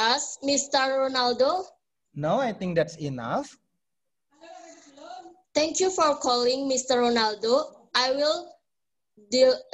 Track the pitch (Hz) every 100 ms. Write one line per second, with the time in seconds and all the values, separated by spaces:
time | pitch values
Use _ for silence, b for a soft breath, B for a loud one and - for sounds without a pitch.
0 | 220 285 - - 277 277 - 277 262 269
1 | 269 262 247 240 269 359 381 _ _ _
2 | _ 147 151 220 254 - 185 160 156 -
3 | 143 127 117 202 285 - _ _ _ _
4 | _ _ _ 302 330 349 339 320 285 277
5 | 320 370 339 - _ 294 320 302 370 370
6 | 311 285 262 247 240 262 277 254 - 247
7 | 240 233 220 214 220 269 311 - _ 233
8 | 254 277 294 349 - - _ _ _ _
9 | _ _ 208 254 262 - -